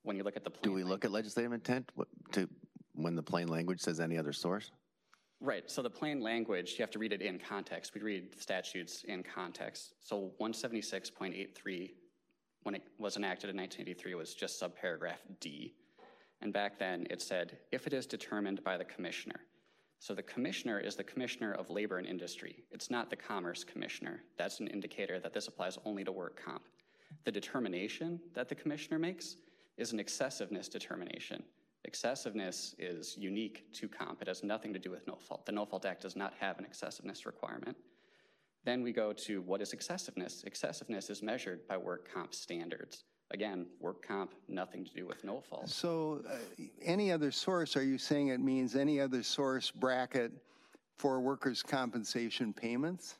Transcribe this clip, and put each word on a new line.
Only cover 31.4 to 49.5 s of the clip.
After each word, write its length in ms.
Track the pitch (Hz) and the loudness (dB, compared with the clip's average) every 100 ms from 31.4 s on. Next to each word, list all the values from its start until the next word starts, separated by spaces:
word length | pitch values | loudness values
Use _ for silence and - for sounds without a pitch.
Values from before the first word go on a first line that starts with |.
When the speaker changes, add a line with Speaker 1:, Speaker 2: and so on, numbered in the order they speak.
| - _ _ _ - | -10 _ _ _ -10
Speaker 1:
Excessiveness 920 | - 117 135 120 107 95 90 - - | -2 0 0 -2 -2 -2 -4 -8 -6
is 400 | 90 87 76 - | -6 -4 -8 -6
unique 560 | 98 101 110 - - | -4 -2 -4 -8 -14
to 140 | - 107 | -10 -10
comp. 340 | - - - | -6 -8 -6
It 60 | - | -4
has 160 | 92 | -4
nothing 280 | 101 110 113 | -2 -2 -2
to 60 | 95 | -4
do 140 | 92 | -6
with 160 | 90 - | -8 -8
no 80 | - | -10
fault. 320 | - - - | -8 -8 -2
The 40 | |
No 140 | 104 104 | -2 0
Fault 180 | 95 | 0
Act 200 | 95 90 | -2 -2
does 120 | 92 92 | -6 -2
not 200 | 98 - | -4 0
have 200 | 98 90 | -2 -2
an 60 | 98 | -8
excessiveness 600 | - - - - - - | -8 -8 -6 -10 -8 -10
requirement. 500 | - - 58 - - - _ _ _ _ _ _ _ - | -6 -6 -6 -6 -8 -16 _ _ _ _ _ _ _ 0
Then 180 | 127 | 2
we 80 | 123 | 2
go 200 | 117 107 | 2 0
to 280 | 104 - 101 | 0 -2 -2
what 220 | 90 98 | 0 0
is 100 | 101 | 0
excessiveness? 720 | 95 - 180 - - 90 - 101 | -4 -4 -4 -4 -6 -6 -6 -10
Excessiveness 640 | - 147 147 - 104 - | -4 -4 -4 -4 -6 -4
is 140 | 101 | -4
measured 440 | 107 120 - 90 - | -2 -2 -4 -8 -4
by 80 | 95 | -4
work 320 | - 90 - | -2 -6 -6
comp 220 | 90 85 - | -8 -6 -8
standards. 680 | - 85 82 - - - - _ _ | -6 -4 -4 -6 -8 -12 -18 _ _
Again, 340 | 101 104 92 87 - | -2 0 -2 -6 -4
work 260 | 85 - - | -4 -4 -4
comp, 280 | 98 92 - - | -2 -2 -8 -6
nothing 380 | 95 90 87 - | -4 -4 -6 -8
to 80 | |
do 120 | - 90 | -8 -6
with 200 | - 95 | -6 -4
no 160 | 123 | -4
fault. 260 | - - - | -4 -6 -4
Speaker 3:
So, 560 | - 175 165 156 147 - | 0 2 2 2 0 -4
uh, 80 | 127 107 - - - | -6 -6 -10 -12 -4
any 300 | 170 185 202 | 2 4 6
other 180 | 170 143 | 6 4
source, 460 | - - 180 156 143 | 2 4 4 4 4
are 80 | |
you 140 | 135 131 | 4 4
saying 320 | - 147 139 | 4 6 6
it 100 | 127 | 6
means 340 | 135 131 127 | 6 6 6
any 280 | 127 143 143 | 6 6 6
other 200 | 139 127 | 4 2
source 480 | - - 135 | 2 4 4